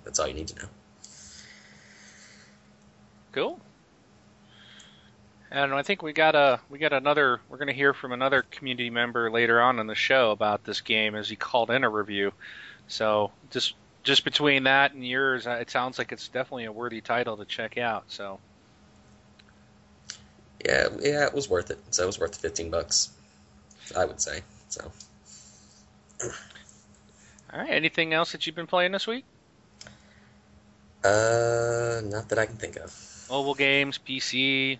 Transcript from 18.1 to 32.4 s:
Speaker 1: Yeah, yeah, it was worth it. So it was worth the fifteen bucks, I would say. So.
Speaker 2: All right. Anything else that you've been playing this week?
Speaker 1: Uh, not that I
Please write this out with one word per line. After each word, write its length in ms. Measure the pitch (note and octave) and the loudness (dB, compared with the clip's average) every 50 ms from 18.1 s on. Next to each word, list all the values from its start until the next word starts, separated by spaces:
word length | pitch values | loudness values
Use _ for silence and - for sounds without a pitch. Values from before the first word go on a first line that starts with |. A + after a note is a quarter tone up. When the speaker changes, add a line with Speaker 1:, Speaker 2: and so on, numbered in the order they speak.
| - - G2+ G2 G2 - - _ - _ _ _ _ _ - - _ - - - - _ _ _ - _ - _ _ _ _ _ _ _ _ _ _ _ - - - - - - _ _ - _ _ - - | -14 -12 -12 -12 -12 -14 -18 _ -20 _ _ _ _ _ -20 -20 _ -20 -20 -20 -20 _ _ _ -20 _ -20 _ _ _ _ _ _ _ _ _ _ _ -16 -16 -16 -16 -18 -20 _ _ -20 _ _ -4 0
Speaker 1:
Yeah, 240 | - - - - - - - | 2 2 4 2 2 0 0
yeah, 260 | - C#3+ D3 D3 C#3+ | 0 0 2 2 0
it 80 | - - | 0 0
was 160 | C#3+ C#3 - | -2 -2 0
worth 220 | F#2 F2 E2+ - | 0 0 0 -2
it. 60 | D#2+ - - - | -10 -12 -8 -4
So 140 | - F2 F2+ | -2 0 0
it 20 | |
was 120 | F#2 - - | 0 -2 -2
worth 140 | E2 - | -4 -6
the 60 | - - | -6 -6
fifteen 320 | - D#2+ - - E2 E2 | -6 -6 -4 -6 -6 -4
bucks, 400 | E2+ E2 - - - - - - - - - _ _ - - _ - - _ - - - - - - | -4 -4 -2 0 0 -2 -2 -2 -8 -20 -20 _ _ -20 -20 _ -20 -20 _ -20 -20 -20 -14 -6 -2
I 80 | F#2 F2 | -2 -2
would 160 | C2+ - - | -2 -2 -6
say. 220 | - D2 D2 - - - - - - - | -6 -6 -6 -10 -12 -14 -20 -20 -14 -14
So. 220 | - - - - - - - - - - _ - - - - - - - - - - - - _ _ _ _ _ - - | -14 -12 -12 -16 -16 -18 -20 -20 -20 -20 _ -20 -20 -20 -20 -20 -20 -20 -20 -20 -20 -20 -20 _ _ _ _ _ -12 -10
Speaker 2:
All 1400 | - - - - - - - - - - - - _ - - _ _ - - - - - - - - - - - | -10 -10 -10 -12 -18 -20 -20 -20 -20 -20 -20 -20 _ -20 -20 _ _ -20 -20 -20 -20 -20 -20 -20 -20 -14 -10 -8
right. 120 | B3+ D#4+ | -4 -2
Anything 440 | - D3+ D#3 D#3+ - E3+ D#3+ D#3+ D#3+ | 0 0 0 0 0 0 0 2 2
else 180 | D#3+ E3+ - | 0 0 0
that 140 | - - - | -4 -6 -8
you've 100 | E3 D#3 | -8 -6
been 100 | F3 E3 | -8 -6
playing 260 | - F#3 F3+ F3+ F#3 | 0 2 2 2 2
this 140 | G3 F#3+ - | 0 -2 -4
week? 180 | A3 A#3 C4 - _ _ _ _ _ _ _ _ _ _ - - - - - - - - - - _ _ - _ _ - - _ _ _ _ - - - - - | -4 -6 -6 -8 _ _ _ _ _ _ _ _ _ _ -20 -20 -20 -20 -20 -20 -20 -20 -20 -20 _ _ -20 _ _ -20 -20 _ _ _ _ -20 -20 -8 0 2
Speaker 1:
Uh, 960 | G2 G#2 G#2+ A2+ A2+ A#2 A#2 A#2 A#2 A#2 A#2 A#2 A#2 A#2 A#2 A#2+ A#2 A#2 A2+ G#2+ | 4 4 4 4 4 4 2 2 2 0 0 0 0 -2 -2 -2 -2 -4 -4 -6
not 240 | G2+ G#2 A2 A2+ - | -6 -6 -6 -4 -2
that 100 | G#2+ | 0
I 80 | A2 | 0